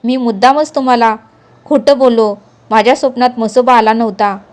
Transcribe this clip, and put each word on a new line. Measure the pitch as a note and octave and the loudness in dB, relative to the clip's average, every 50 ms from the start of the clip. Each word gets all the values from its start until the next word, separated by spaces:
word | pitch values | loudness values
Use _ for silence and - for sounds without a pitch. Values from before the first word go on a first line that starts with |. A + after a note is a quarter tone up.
| - | -4
मी | A#3 B3+ | -4 -4
मुद्दामच | C4 B3 A#3 G#3+ F#3+ A#3 B3 C#4 D4+ D#4 D4+ - | -2 -4 -4 -2 0 2 2 2 2 -2 -2 -4
तुम्हाला | C#4+ C4 B3+ B3 A#3 A#3 A3+ G#3+ G#3+ _ _ _ _ _ _ _ _ _ | -4 -2 0 0 2 2 0 -2 -4 _ _ _ _ _ _ _ _ _
खोटं | - D4 C#4 - D4 C#4+ B3+ | -2 -2 0 2 2 2 4
बोललो, | C4+ B3+ A#3+ A3+ A3 G#3+ G3+ G3+ _ _ _ _ _ _ | 2 2 2 2 0 -2 -2 -8 _ _ _ _ _ _
माझ्या | G#3+ B3+ G3+ A#3 D4 | 0 0 2 2 0
स्वप्नात | D#4+ - C4 B3 A#3+ B3 B3 A#3+ | 0 -2 -4 -2 -2 -2 -2 -2
म्हसोबा | A#3 A3 G#3+ - B3+ B3 B3+ B3+ | -4 -6 -2 0 0 2 4 2
आला | A#3 A3 A3 | 2 2 2
नव्हता | A3 A3+ A#3 A3 G3+ - G#3+ G3+ G3 G3 - _ | 0 0 -2 -4 -2 -2 -4 -4 -4 -8 -14 _